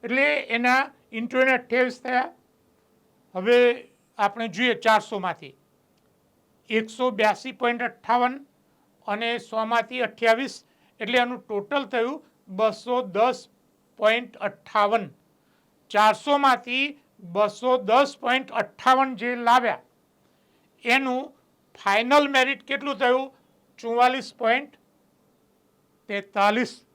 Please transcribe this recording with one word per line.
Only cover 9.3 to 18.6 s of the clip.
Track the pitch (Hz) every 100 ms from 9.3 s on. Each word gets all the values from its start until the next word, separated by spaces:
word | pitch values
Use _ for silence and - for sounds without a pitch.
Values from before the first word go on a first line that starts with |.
| 233
સો | - 220 220
માંથી | 233 226 247
અઠ્યાવીસ, | 226 226 233 226 277 - _ _ _ _
એટલે | 214 247
એનું | 247 247 _
ટોટલ | 208 202 285 233
થયું | 247 233 294 _ _ _
બસો | 185 220 208 240 247
દસ | 208 185 240 247 - _ _ _ _ _
પોઇન્ટ | 214 233 247 -
અઠ્ઠાવન. | 202 202 - 214 208 226 175 - _ _ _ _ _ _ _
ચારસોમાંથી | 202 214 214 - 285 277 247 247 254 285 285 _ _
બસો | 175 180 208 208 247 254
દસ | 196 233 277 -
પોઇન્ટ | 240 254 262
અઠ્ઠાવન | -